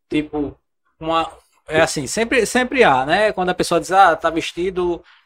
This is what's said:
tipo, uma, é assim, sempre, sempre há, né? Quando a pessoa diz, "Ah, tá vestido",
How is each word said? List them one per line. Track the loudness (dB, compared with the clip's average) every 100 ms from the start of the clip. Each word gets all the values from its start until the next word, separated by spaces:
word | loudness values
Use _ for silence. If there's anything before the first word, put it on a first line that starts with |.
| _
tipo, | -6 -4 -8 -8 -10 _ _ _ _
uma, | -4 -2 -4 -10 _ _ -2
é | 2
assim, | 2 0 -6
sempre, | -4 0 0
sempre | 0 -2 -2 4
há, | 4 4 2
né? | 0 0
Quando | 0 -4
a |
pessoa | -2 -2 -2
diz, | 2
"Ah, | 4 4
tá | 4 -2
vestido", | -4 -6 -6 -6 -4 -4 -4 -10 _